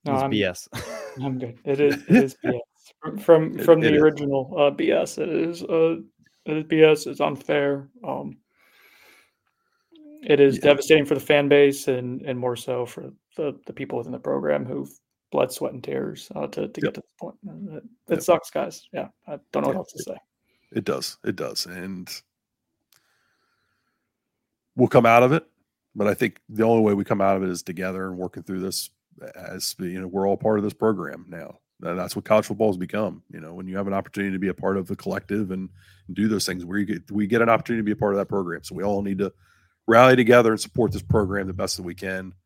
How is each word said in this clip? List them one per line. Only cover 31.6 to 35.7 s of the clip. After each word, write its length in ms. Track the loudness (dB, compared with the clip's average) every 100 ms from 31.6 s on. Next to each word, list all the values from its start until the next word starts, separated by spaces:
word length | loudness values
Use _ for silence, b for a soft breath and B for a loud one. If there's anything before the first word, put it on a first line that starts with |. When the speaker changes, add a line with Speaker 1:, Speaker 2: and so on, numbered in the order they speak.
| _ _
Speaker 3:
And 160 | -8 -6
that's 160 | -6
what 100 | -8
college 220 | 2 2 2
football 220 | 0 0
has 80 | 0
become. 460 | -4 -4 -4 -8 _
You 80 | -16
know, 140 | -16
when 120 | -14 -10
you 100 | -8
have 100 | -4
an 80 |
opportunity 380 | -4 -6 -6 -4
to 40 | -2
be 100 | -4
a 60 |
part 220 | -2 -2 -2
of 100 | -4
the 100 | -8
collective 540 | -6 -8 -6 -6 -4
and, 200 | -8 -10